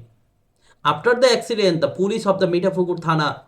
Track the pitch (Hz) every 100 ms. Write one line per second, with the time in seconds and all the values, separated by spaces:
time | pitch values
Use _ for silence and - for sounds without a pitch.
0 | - _ _ _ _ _ _ _ 143 160
1 | 226 240 254 226 - 220 196 156 139 -
2 | 196 220 202 190 185 175 185 175 180 165
3 | 160 160 147 -